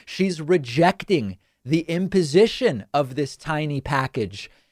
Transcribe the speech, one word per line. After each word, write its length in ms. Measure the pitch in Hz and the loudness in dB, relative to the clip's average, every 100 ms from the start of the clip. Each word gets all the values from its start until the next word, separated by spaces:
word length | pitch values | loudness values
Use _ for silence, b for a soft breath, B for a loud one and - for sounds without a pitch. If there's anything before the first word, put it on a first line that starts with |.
She's 360 | b - 190 160 | b -2 -2 0
rejecting 1000 | 151 180 123 123 170 190 - 175 101 92 _ _ | 0 0 2 2 4 2 0 0 -2 -8 _ _
the 180 | 123 165 | -2 -2
imposition 1000 | 160 170 185 196 156 165 226 - 240 120 - | 0 -4 0 0 2 4 4 2 -2 -2 -2
of 220 | 143 131 | -2 -2
this 220 | 131 139 - | -4 -6 -6
tiny 440 | - 151 151 143 | -6 -4 -2 -4
package 680 | - 135 - - 101 98 - _ _ | -2 -2 -2 -4 -6 -8 -18 _ _